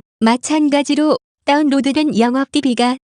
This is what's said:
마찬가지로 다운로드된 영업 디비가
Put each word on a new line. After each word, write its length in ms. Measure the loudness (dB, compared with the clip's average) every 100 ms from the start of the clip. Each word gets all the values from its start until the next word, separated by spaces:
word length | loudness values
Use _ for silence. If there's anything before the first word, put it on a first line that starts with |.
| -10 -2
마찬가지로 960 | 0 0 0 0 0 0 0 0 0 -2 _ _ -2
다운로드된 720 | 0 2 0 0 0 -2 0
영업 340 | 0 0 -2
디비가 460 | -2 -2 0 -2 -4